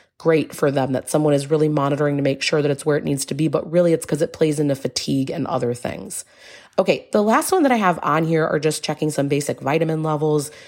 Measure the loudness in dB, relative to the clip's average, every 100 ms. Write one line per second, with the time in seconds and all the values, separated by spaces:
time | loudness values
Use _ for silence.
0 | _ _ 2 2 0 -2 0 0 0 -2
1 | -2 0 2 2 2 0 2 2 0 2
2 | 0 0 0 -2 0 0 0 -2 0 0
3 | 0 -4 -4 -2 0 -2 0 2 4 2
4 | 0 -2 -2 0 0 2 0 0 -4 -6
5 | -2 -2 -2 -4 -4 -2 -2 -4 -6 -8
6 | -10 -12 -14 -20 -20 -20 -10 -2 0 0
7 | 0 0 2 2 2 2 2 2 2 0
8 | 0 0 2 0 0 0 0 -2 -4 -4
9 | -2 -2 0 0 -2 -4 0 0 0 -2
10 | -2 0 0 0 -2 -10